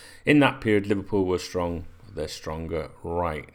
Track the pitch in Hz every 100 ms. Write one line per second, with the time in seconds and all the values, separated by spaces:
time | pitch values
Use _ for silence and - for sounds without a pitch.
0 | - - - 147 135 127 113 104 98 101
1 | 98 104 92 90 - 90 87 85 87 -
2 | - 78 78 - - 80 80 82 71 -
3 | 85 85 87 78 67